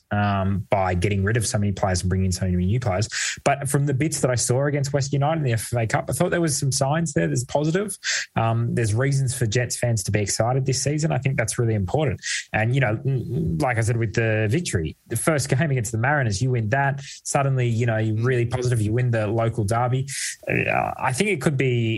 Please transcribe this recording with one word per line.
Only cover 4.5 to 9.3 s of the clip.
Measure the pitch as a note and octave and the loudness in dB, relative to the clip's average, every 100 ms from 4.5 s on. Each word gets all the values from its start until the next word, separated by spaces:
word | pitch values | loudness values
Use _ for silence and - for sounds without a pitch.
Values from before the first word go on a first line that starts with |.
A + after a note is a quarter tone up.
| B2+ C#3+ | 2 2
against | C#3+ C#3 | 0 0
West | C#3+ C3 | -2 0
United | C#3 C#3+ E3 | 0 2 2
in | |
the | C#3 | 0
F | A2 - | 0 -2
A | A#2+ A2+ | -2 0
Cup, | D3 - | -2 -2
I | |
thought | C3 F3+ | -2 0
there | F3 | 2
was | E3+ C3+ | 0 0
some | C#3 | 0
signs | - C3+ D#3+ E3+ | 0 0 0 0
there. | E3 E3 | 0 0
There's | C3+ | 0
positive. | A#2+ C#3+ D#3 F3 G#3+ - - - - - | 0 0 2 0 -2 -6 -6 -6 -4 -2
Um, | A2+ A2+ A#2 | 0 2 0
there's | A#2 A2 | 0 0
reasons | G#2+ C#3 C3+ B2+ | 2 2 2 0